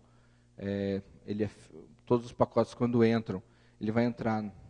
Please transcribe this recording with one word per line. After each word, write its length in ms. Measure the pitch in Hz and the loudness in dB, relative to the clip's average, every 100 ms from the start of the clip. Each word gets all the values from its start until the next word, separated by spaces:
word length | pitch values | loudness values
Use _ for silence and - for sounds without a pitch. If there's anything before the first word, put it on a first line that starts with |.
| _ _ _ _ _ - | _ _ _ _ _ -10
É, 460 | 98 101 98 98 - - - | -4 -2 -2 -4 -6 -14 -8
ele 160 | 104 | -4
é 40 | 104 | -4
f-, 280 | - - 80 - - - | -6 -20 -20 -20 -18 -2
todos 200 | 123 120 | -2 0
os 60 | |
pacotes, 400 | - 120 120 110 | -2 2 2 0
quando 320 | - 120 123 | -2 0 4
entram, 380 | 113 113 113 92 - _ _ - | 4 4 -2 -8 -10 _ _ -8
ele 100 | 107 | -2
vai 140 | 113 | 0
entrar 400 | 120 120 117 110 104 - | 0 0 -4 -4 -6 -12